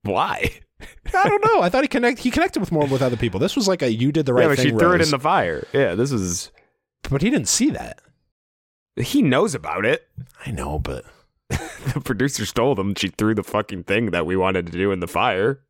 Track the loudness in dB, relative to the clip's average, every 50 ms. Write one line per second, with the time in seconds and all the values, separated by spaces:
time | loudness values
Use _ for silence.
0 | -4 -2 0 0 0 -2 -2 -4 -4 -6 -6 -8 -20 _ _ _ -20 -20 -20 -12
1 | _ -2 0 2 2 2 2 2 2 2 4 4 2 2 2 0 0 0 0 0
2 | 0 0 0 0 -4 -2 0 0 0 0 0 -4 -2 0 0 0 2 2 2 2
3 | 2 0 0 0 -2 -2 0 0 -2 0 0 0 0 0 0 0 0 -2 0 2
4 | 0 2 2 0 0 2 4 4 4 4 4 4 2 2 4 4 4 4 4 4
5 | 2 2 0 0 2 2 2 2 2 0 -2 -4 -6 -2 0 2 2 2 2 0
6 | 0 0 0 -2 -2 -2 -4 -6 -8 -12 _ _ _ _ _ _ _ _ _ _
7 | -4 -2 -2 0 2 2 0 0 0 0 0 2 2 0 0 -2 -8 -12 -14 _
8 | _ _ _ _ _ _ _ _ _ _ _ _ _ _ _ _ _ _ _ -6
9 | -4 0 2 2 4 4 4 4 2 2 -2 -6 -6 -6 -4 0 0 0 0 0
10 | _ _ _ -18 -18 -18 _ -14 -10 -8 -6 -6 -6 -4 -4 -4 -4 -6 -8 -10
11 | -12 -16 -20 _ _ _ _ _ _ _ -6 -6 -6 -8 -16 -8 -6 -6 -4 -4
12 | -4 -4 -2 0 0 -2 -2 -4 -6 -4 0 0 2 2 2 0 0 -2 -2 -2
13 | -4 -6 -2 0 0 2 2 0 -2 -2 -4 -4 -4 -4 -10 -12 -4 -2 0 0
14 | 0 0 0 -2 0 0 0 2 2 2 0 0 -4 -4 -4 -2 0 0 0 -2
15 | -4 -4 -2 0 0 0 0 0 0 0 -2 -4 _